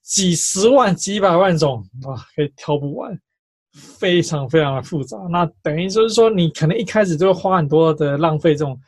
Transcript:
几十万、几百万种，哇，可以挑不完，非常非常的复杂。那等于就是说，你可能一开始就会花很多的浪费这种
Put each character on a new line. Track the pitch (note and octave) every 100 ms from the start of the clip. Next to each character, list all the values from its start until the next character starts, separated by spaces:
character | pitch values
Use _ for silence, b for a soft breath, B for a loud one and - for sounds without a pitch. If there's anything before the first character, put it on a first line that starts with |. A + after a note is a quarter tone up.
几 | - - F#3 D#3+
十 | - F#3+ A3
万、 | C4+ A3
几 | F3 G3 G#3
百 | G3 E3+
万 | F#3+ E3
种， | D3 A#2+ F#2+ B2+
哇， | C3+ B2+ - -
可 |
以 | D3 -
挑 | - D3
不 | C#3+ D3
完， | - E3 _ _ _ _ _ _ - _
非 | G3 F3
常 | D#3+ D3+ C3
非 | D#3+
常 | D3 C3+
的 |
复 | B2 D#3+
杂。 | C3 G#3+ F3+
那 | F3 E3 -
等 | E3 D3+
于 | F#3
就 | A3 A3+
是 |
说， | A3+ A3+
你 | G3+ E3
可 | - D#3
能 | A3
一 |
开 | G3+ G#3+
始 | G3 D3+
就 | F#3+
会 | F#3
花 | G3 F#3
很 | C#3+
多 | D3+ D#3+
的 | D#3 D3 C#3
浪 | E3 D3+
费 | E3+
这 | D3
种 | D3 C3